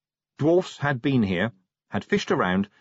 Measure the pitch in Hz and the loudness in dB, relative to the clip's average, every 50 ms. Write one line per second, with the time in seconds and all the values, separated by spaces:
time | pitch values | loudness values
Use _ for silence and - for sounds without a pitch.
0 | _ _ _ _ _ _ _ - 135 151 170 180 180 - - - - 143 147 123 | _ _ _ _ _ _ _ -2 2 2 4 2 2 0 -4 -4 -2 -2 -2 -2
1 | - 147 139 127 110 95 92 85 98 117 - _ _ _ _ _ _ _ - 104 | 0 0 2 2 2 2 0 0 -2 -2 -4 _ _ _ _ _ _ _ -8 -8
2 | - - - 202 - - 196 143 113 92 92 95 98 - _ _ | -4 -2 -2 -2 0 0 0 0 0 2 2 0 -2 -2 _ _